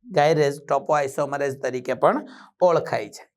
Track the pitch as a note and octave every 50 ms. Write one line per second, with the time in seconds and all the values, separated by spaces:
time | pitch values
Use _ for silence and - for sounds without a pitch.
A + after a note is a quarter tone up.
0 | _ - F#3+ D#3 D3 D3+ E3 D3+ D3 C#3 C#3+ D3 - - C#3+ C#3 C#3+ - D3+ D3
1 | C#3 C3+ - - D3 - C#3+ C#3+ C#3+ C#3 C3 - - C3 B2+ B2+ B2 C3 B2+ A#2+
2 | - D#3+ G#3+ - - - - - - - _ _ F3+ F3+ E3 D#3 - - - A#2
3 | G#2+ G#2 - - - _ _